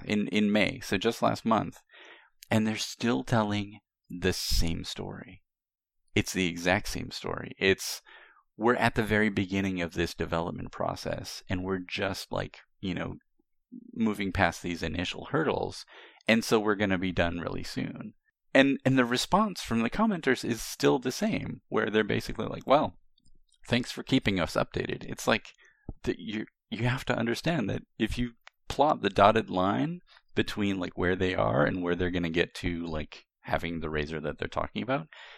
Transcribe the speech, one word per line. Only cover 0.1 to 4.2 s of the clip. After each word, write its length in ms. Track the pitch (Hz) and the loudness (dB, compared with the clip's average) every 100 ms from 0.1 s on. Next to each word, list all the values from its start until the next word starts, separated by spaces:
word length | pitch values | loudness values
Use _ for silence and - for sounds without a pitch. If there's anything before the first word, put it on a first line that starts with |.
| 104 - | 0 2
in 240 | 107 104 | 2 4
May, 280 | 104 95 - | 4 2 -2
so 180 | - 98 | -4 0
just 260 | 110 - | 0 2
last 200 | 113 110 | 0 0
month. 360 | 113 107 87 - _ - - - _ _ - | 2 2 0 -8 _ -20 -20 -20 _ _ 0
And 160 | 110 110 | 2 2
they're 120 | 107 | -2
still 480 | - - 117 131 127 | -6 -2 0 0 2
telling 540 | 117 104 104 104 104 _ _ - | 2 2 -2 -4 -10 _ _ -14
the 220 | 87 | -2